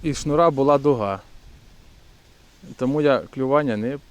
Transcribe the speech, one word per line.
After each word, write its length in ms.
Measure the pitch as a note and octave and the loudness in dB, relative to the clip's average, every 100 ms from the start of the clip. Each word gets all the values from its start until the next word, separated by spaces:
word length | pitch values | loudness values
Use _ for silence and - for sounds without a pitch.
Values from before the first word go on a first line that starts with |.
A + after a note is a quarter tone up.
і 120 | E3 | -6
шнура 360 | C#3 D3+ D3 E3+ | -6 -2 2 2
була 280 | C3+ C3+ C#3+ | 2 2 2
дуга. 420 | C#3+ C3 G2+ G2 - - - - - - - - - - _ _ _ _ - C3 | 2 0 -2 -6 -10 -20 -20 -20 -20 -20 -20 -20 -20 -20 _ _ _ _ -20 -6
Тому 240 | B2+ D3 | -4 0
я 180 | D3 B2+ | 2 2
клювання 580 | D#2+ - C3 C#3+ D3 G#2+ | -2 -6 0 0 0 -4
не 220 | A2+ C#3+ - | -4 -8 -14